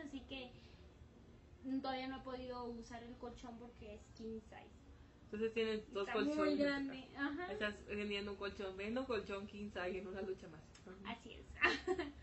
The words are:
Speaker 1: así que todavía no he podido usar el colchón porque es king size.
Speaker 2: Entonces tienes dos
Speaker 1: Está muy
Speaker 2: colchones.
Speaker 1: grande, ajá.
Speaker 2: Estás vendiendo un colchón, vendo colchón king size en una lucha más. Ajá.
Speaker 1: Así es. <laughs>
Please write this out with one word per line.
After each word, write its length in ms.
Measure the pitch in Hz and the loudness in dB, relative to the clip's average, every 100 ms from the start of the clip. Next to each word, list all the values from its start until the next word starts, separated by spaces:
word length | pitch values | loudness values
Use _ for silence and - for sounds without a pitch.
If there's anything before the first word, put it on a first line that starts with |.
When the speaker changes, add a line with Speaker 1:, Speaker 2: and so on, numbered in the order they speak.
| 294 | -4
Speaker 1:
así 160 | 277 | -8
que 280 | 240 269 247 - - - - - - - - - - - 262 269 | -6 -8 -8 -12 -16 -18 -18 -18 -18 -18 -18 -18 -18 -8 0 2
todavía 260 | 269 262 262 | 2 0 0
no 100 | 262 | -4
he 40 | |
podido 420 | 262 254 254 247 240 | -4 -4 -4 -4 -4
usar 380 | 233 226 240 | -6 -8 -8
el 120 | 233 247 | -8 -8
colchón 400 | 240 233 247 226 | -8 -8 -10 -10
porque 360 | 233 - 220 214 | -12 -12 -12 -12
es 60 | - - | -14 -8
king 240 | 226 220 | -6 -6
size. 280 | - - - - - - - - - | -8 -12 -14 -16 -16 -16 -18 -18 -6
Speaker 2:
Entonces 280 | 214 226 | 2 4
tienes 380 | 226 220 214 - | 4 4 4 0
dos 160 | 202 196 | 0 4
Speaker 1:
Está 120 | - | 6
muy 140 | 277 302 | 6 8
Speaker 2:
colchones. 240 | 302 294 | 8 8
Speaker 1:
grande, 480 | 285 277 277 262 262 269 | 8 6 2 -2 -6 0
ajá. 340 | 285 294 359 | 2 2 0
Speaker 2:
Estás 240 | 214 214 208 - | 2 2 0 -2
vendiendo 440 | 208 208 202 208 | 0 2 2 0
un 60 | 196 | -2
colchón, 400 | 196 196 196 190 | -2 -2 -4 -2
vendo 280 | 208 240 262 | 0 2 2
colchón 420 | 220 185 196 208 | 2 2 -2 -4
king 220 | 202 208 | -6 -4
size 280 | 196 180 185 | 0 0 0
en 100 | 185 | -2
una 140 | 190 | -2
lucha 260 | 190 185 175 | -2 -2 -6
más. 140 | 156 - - 185 | -12 -14 -16 -14
Ajá. 240 | 190 202 | -10 -8
Speaker 1:
Así 220 | 240 226 | -8 -8
es. 120 | - - - 320 - - 370 | -12 -12 6 6 6 4 2
<laughs> 160 | 302 - | 0 -6